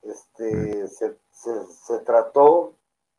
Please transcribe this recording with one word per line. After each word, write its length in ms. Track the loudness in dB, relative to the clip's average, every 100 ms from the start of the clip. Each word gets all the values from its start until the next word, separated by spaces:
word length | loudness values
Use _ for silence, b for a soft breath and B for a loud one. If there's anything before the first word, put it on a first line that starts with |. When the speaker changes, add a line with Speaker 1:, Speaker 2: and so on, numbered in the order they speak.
Speaker 1:
Este, 800 | -16 -18 _ _ -6 -6 -6 -8
Speaker 2:
Mm. 40 | -10
Speaker 1:
se, 300 | -8 -10 -10 _
se, 340 | _ -12 -12 -12
se 320 | -20 -10 -8
trató 760 | 0 0 2 4 6 6 0 _ _ _ _